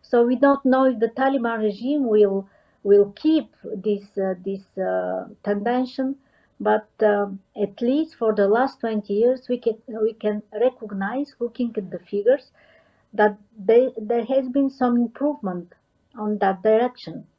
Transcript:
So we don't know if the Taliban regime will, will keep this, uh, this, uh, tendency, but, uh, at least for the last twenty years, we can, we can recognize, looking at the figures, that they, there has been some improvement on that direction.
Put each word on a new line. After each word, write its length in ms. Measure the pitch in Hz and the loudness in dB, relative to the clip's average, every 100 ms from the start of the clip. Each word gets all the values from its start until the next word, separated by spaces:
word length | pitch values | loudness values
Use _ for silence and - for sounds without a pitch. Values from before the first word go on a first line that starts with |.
So 220 | _ 240 | _ 2
we 120 | 240 254 | 4 4
don't 280 | 277 277 | 4 4
know 200 | 262 262 | 2 4
if 160 | 262 233 | 2 2
the 80 | 220 | -4
Taliban 540 | 247 262 277 233 226 | 0 0 0 -2 -2
regime 440 | 214 190 247 294 247 | -2 -2 -4 -2 2
will, 420 | 214 202 196 196 _ _ _ | 4 4 2 -6 _ _ _
will 280 | 202 202 202 - | 4 4 4 0
keep 340 | 302 320 214 _ | 0 0 -2 _
this, 400 | 190 196 214 202 196 - | -12 -6 -4 -4 -6 -4
uh, 160 | 190 180 | -4 -4
this, 180 | 185 196 - - | -6 -8 -10 -6
uh, 480 | 185 185 180 185 185 202 | -4 -2 -4 -6 -8 -10
tendency, 720 | 208 208 214 247 254 - 262 277 _ _ _ _ | -4 -4 -2 -2 -4 -4 -6 -6 _ _ _ _
but, 260 | 208 214 214 _ | -2 -2 -4 _
uh, 240 | 214 202 202 196 _ 220 | 0 0 -4 -8 _ -8
at 200 | 202 - | -8 -4
least 340 | 240 285 320 | -2 0 -4
for 200 | - 220 | -2 -2
the 120 | 208 202 | 2 2
last 320 | 220 262 - | 2 0 -4
twenty 360 | 233 220 208 | -4 -4 -4
years, 340 | 202 240 262 - | 0 2 0 -4
we 100 | 247 | -4
can, 200 | 233 214 - | -4 -6 -12
we 240 | 220 220 | -4 -4
can 300 | 220 208 208 - 214 | -2 -4 -4 -8 -2
recognize, 720 | 247 247 214 196 196 254 285 _ | -2 -2 -12 -6 -6 -6 -8 _
looking 340 | 233 - 240 214 | -8 -4 -4 -4
at 140 | 185 | -8
the 80 | 180 | -14
figures, 540 | - 202 208 285 - _ _ _ _ _ _ | -6 -2 2 2 -2 _ _ _ _ _ _
that 240 | 214 208 202 _ 220 | 2 2 0 _ -6
they, 300 | 190 233 254 233 | 4 4 4 -4
there 280 | 214 233 220 | -4 -4 0
has 200 | 262 262 | -2 0
been 200 | 269 277 | 0 -2
some 280 | - 247 240 | 0 0 2
improvement 760 | 233 - 285 285 190 180 175 _ _ _ _ 233 | -2 -2 -4 -2 -8 -8 -12 _ _ _ _ -8
on 180 | 214 208 | -6 0
that 240 | 196 190 | 0 2
direction. 640 | 214 220 247 - - 165 - | 2 2 2 -4 -14 -14 -18